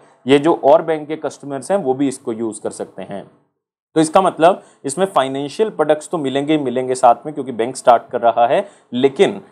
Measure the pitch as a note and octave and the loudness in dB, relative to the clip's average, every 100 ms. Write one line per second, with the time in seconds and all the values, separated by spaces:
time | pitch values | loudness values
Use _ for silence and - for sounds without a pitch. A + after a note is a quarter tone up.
0 | _ _ A#2+ C#3+ D3 E3+ C3 D#3 E3 D#3+ | _ _ 2 2 4 2 4 4 4 -6
1 | D3 D#3 C#3+ - C#3+ C#3 B2 G3 D#3 C3 | -6 -8 -8 -12 -12 -12 -4 -4 -2 -2
2 | C#3+ C3 - A2+ A2+ G#2+ A2 G2 G2 - | -2 -4 -10 -6 -8 -8 -10 -10 -14 -14
3 | F#2 G2 - _ _ _ _ _ _ D#3 | -14 -14 -16 _ _ _ _ _ _ -2
4 | D#3+ F#3+ F#3 - D#3+ G3+ - _ C#3 C#3 | 2 2 2 2 2 2 -6 _ -10 -4
5 | F#3+ F#3+ C3+ C3+ C#3+ - A3 F3 D3+ D3+ | -2 0 -2 -4 -8 -2 -4 -2 0 0
6 | - F3 C3+ C3 D3 D#3 C3+ B2 B2+ B2+ | -2 -6 -4 -4 -2 -2 -2 -4 -4 2
7 | B2 A#2 D3+ D3 C3 A#2 A#2 B2+ - A#2 | 4 4 -2 -10 -10 -6 -6 -2 4 4
8 | - B2 A#2 A2+ A#2+ D#3 G#3+ _ _ B2 | 2 0 0 2 2 2 -2 _ _ 0
9 | C3+ C3+ F#3 G#2 - | 0 2 0 0 -12